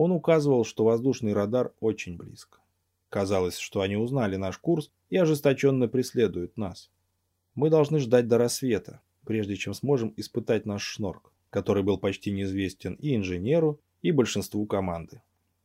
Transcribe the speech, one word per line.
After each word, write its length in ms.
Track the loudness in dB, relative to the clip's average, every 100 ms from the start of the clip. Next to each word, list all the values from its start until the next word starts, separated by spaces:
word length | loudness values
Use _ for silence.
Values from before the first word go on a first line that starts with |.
он 120 | 0
указывал, 520 | 2 4 4 4 2
что 200 | 2 2
воздушный 480 | 2 2 0 0 0
радар 400 | 0 0 0 -2 -2
очень 360 | -4 -2 -8 -12
близко. 440 | -16 -20 -20 _ _ _ _ _ -8
Казалось, 500 | -2 0 0 0 -4
что 220 | -6 -2
они 160 | -2 0
узнали 400 | -2 0 -2 -2
наш 200 | -4 -4
курс 360 | -2 -2 -2 _ -4
и 60 | 2
ожесточенно 720 | 2 4 2 4 2 2 0
преследуют 680 | 0 -2 2 0 0 -8 -8
нас. 360 | -10 -10 -20 _ _ _ _ _ _ -2
Мы 120 | 4
должны 300 | 4 4 2
ждать 300 | 4 4 4
до 100 | 4
рассвета, 640 | 4 0 0 -2 -4 -20 _ _
прежде 320 | -4 -2 -2 -4
чем 180 | -6
сможем 400 | -4 0 0 -2 -6
испытать 500 | -8 -6 -2 -2 -2
наш 180 | -6
шнорк, 480 | -6 -6 -6 -8 _ _ -8
который 320 | -4 0 0
был 160 | 2 0
почти 320 | -2 -4 -4
неизвестен 640 | -4 -4 -4 -4 -6 -12
и 220 | -6 -2 -2
инженеру, 640 | -2 -4 0 2 0 -2 _ _
и 120 | 0
большинству 520 | 2 2 0 -6 -6 -2
команды. 540 | -2 -2 -6 -10 -18 _ _ _ _